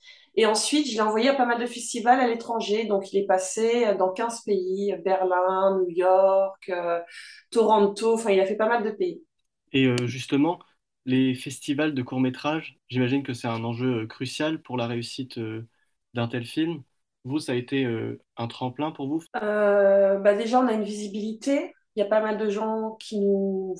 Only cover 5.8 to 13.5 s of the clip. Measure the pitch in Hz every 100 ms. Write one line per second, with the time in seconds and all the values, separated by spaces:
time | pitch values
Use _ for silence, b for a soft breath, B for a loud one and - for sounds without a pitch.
5.8 | 180 170 185 185 190 190 196 - - 175
6.8 | 170 170 170 B B B B 233 214 214
7.8 | 202 - 226 226 220 190 190 214 220 214
8.8 | 208 - 180 - - _ _ _ _ 135
9.8 | 131 123 120 131 - 139 160 175 b b
10.8 | _ _ 127 131 131 127 127 - - 139
11.8 | 156 135 123 131 127 123 147 160 - -
12.8 | - 127 123 139 131 117 120